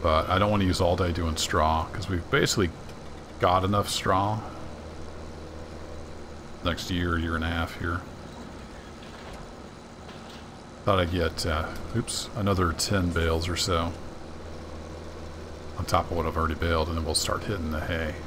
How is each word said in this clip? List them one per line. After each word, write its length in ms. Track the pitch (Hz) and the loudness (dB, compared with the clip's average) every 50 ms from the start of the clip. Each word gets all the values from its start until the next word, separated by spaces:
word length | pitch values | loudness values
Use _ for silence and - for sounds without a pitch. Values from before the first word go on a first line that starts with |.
| - | 4
But 260 | 85 78 78 76 71 | 4 4 4 4 4
I 100 | 90 95 | 4 4
don't 100 | 101 104 | 6 6
wanna 160 | 104 104 98 | 6 6 6
use 160 | 90 87 - | 4 4 4
all 140 | 95 85 90 | 4 4 4
day 160 | 90 95 87 | 4 4 2
doing 260 | 85 87 85 82 78 - | 2 2 0 0 0 0
straw, 480 | - - - 90 76 78 80 80 80 - - | 0 2 4 4 6 6 4 4 2 -2 -4
'cause 160 | - 98 90 | -6 -2 -2
we've 200 | 98 85 82 - | -2 -2 0 2
basically 400 | - 143 170 143 - - 98 82 - - - - - - - - - - - - - - | 4 4 4 4 4 4 4 2 2 -4 -12 -12 -12 -12 -12 -12 -12 -12 -12 -14 -4 2
got 240 | - 92 90 92 92 | 4 6 6 6 4
enough 240 | 95 101 101 101 - | 4 4 2 2 2
straw 520 | - - - - 98 92 98 104 107 107 107 - - - - - - - - - - - - - - - - - - - - - - - - - - - - - - - - - - - - - - - - - - - - | 0 -2 2 4 4 4 4 4 2 0 -2 -6 -10 -10 -10 -10 -10 -10 -12 -12 -12 -10 -12 -10 -10 -10 -12 -12 -12 -12 -12 -12 -10 -12 -12 -10 -10 -12 -10 -10 -10 -10 -10 -10 -10 -12 -12 -12 -12 -12 -12 -12 -12 -4 0
next 240 | 90 82 - - - | 0 0 0 -2 0
year, 300 | 95 87 87 87 85 82 | 0 2 4 4 4 2
year 160 | 80 85 82 | 2 2 0
and 80 | 82 80 | 0 2
a 40 | 85 | 2
half 320 | 85 82 82 80 - - | 2 0 0 -2 -2 -4
here. 220 | - 87 85 85 - - - - - - - - - - - - - - - - - - - - - - - - - - - - - - - - - - - - - - - - - - - - - - - - - - - - - - - - - | -2 -2 -2 -2 -4 -8 -12 -12 -12 -12 -12 -12 -12 -12 -12 -12 -14 -14 -14 -14 -14 -14 -14 -14 -14 -14 -14 -14 -12 -12 -12 -12 -12 -12 -12 -14 -14 -14 -16 -16 -16 -16 -16 -14 -14 -14 -14 -14 -14 -14 -14 -14 -14 -14 -14 -14 -14 -14 -14 -4 2
Thought 140 | 104 101 95 | 4 6 6
I'd 120 | 90 85 | 6 4
get, 340 | 85 90 82 80 - - - | 4 4 2 2 2 0 0
uh, 220 | 82 80 78 78 78 - - - - - | 0 2 0 0 -2 -4 -6 -6 -2 -2
oops, 340 | 113 120 - - - - - - | -2 -2 0 -4 -6 -6 -6 -4
another 380 | - 104 101 101 90 92 85 82 | 0 2 2 4 4 4 2 2
ten 380 | - - - 104 98 90 87 | 0 0 2 2 2 2 2
bales 360 | 82 85 82 82 82 82 80 90 | 2 2 2 2 2 2 2 0
or 80 | 87 | 0
so 380 | 82 - - 90 82 85 82 80 - - - - - - - - - - - - - - - - - - - - - - - - - - - - - - - - - - - - - | 0 0 2 2 2 2 0 -2 -6 -8 -10 -10 -10 -12 -12 -12 -12 -10 -10 -10 -10 -10 -10 -10 -10 -10 -10 -10 -10 -10 -10 -10 -10 -10 -10 -10 -10 -10 -10 -10 -10 -10 -10 -6 -4
on 80 | 92 | -2
top 240 | - - 90 82 - | 4 4 4 4 4
of 80 | 92 85 | 2 2
what 80 | 80 | 2
I've 100 | 80 78 | 2 2
already 200 | 80 80 80 78 | 2 2 2 2
baled, 340 | 71 85 82 82 80 80 82 | 2 2 2 4 4 4 2
and 80 | 82 82 | 0 0
then 80 | 80 | 0
we'll 100 | 78 78 | 2 2
start 280 | - - - - - - | 0 2 2 0 -2 0
hitting 280 | - 107 92 82 78 | -2 -2 -2 -2 -2
the 100 | 78 76 | -2 -2
hay 340 | 76 - 87 82 80 78 78 - - | -2 -2 0 0 0 -2 -4 -6 -8